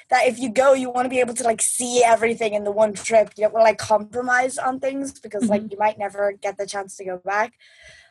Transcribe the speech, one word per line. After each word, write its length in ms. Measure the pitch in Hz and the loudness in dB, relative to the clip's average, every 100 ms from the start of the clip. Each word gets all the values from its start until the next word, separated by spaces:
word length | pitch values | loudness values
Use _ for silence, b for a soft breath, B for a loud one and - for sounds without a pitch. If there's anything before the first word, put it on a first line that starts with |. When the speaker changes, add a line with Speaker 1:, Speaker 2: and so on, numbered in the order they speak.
| B | B
Speaker 1:
that 160 | 254 254 | 2 2
if 120 | 240 | 0
you 120 | 254 | -2
go, 240 | 208 277 | 2 4
you 160 | 269 254 | 4 2
wanna 180 | 247 254 | -2 -2
be 120 | 254 | 0
able 140 | 247 | -2
to, 100 | 240 | 0
like, 180 | 240 226 | -2 0
see 400 | - - 247 247 | -2 -4 0 4
everything 480 | 233 226 233 226 220 | 4 4 0 -2 -2
in 100 | 208 | -2
the 60 | 208 | -2
one 200 | 202 220 | 0 0
trip. 400 | 196 - 226 202 - | 0 0 2 2 0
You 80 | |
don't 100 | 214 | 0
wanna, 100 | 220 | 4
like, 140 | 226 208 | 4 2
compromise 800 | - 214 208 240 254 247 262 - | 2 0 0 -6 0 2 0 -2
on 220 | 262 262 | -4 -2
things 380 | 269 269 269 - | -4 -4 -8 -12
because, 300 | 214 208 208 | -10 -4 0
like, 140 | 208 | 0
Speaker 2:
Mm-hmm. 100 | 220 | -2
Speaker 1:
you 60 | 196 | -2
might 200 | 214 214 | -2 -2
never 340 | 202 202 202 | -6 -2 -2
get 260 | 202 202 196 | -2 -6 -6
the 80 | 196 | -8
chance 300 | 202 196 - | -8 -10 -12
to 80 | |
go 140 | 190 180 | -12 -10
back. 300 | 180 202 240 _ b b b b b | -4 -2 -2 _ b b b b b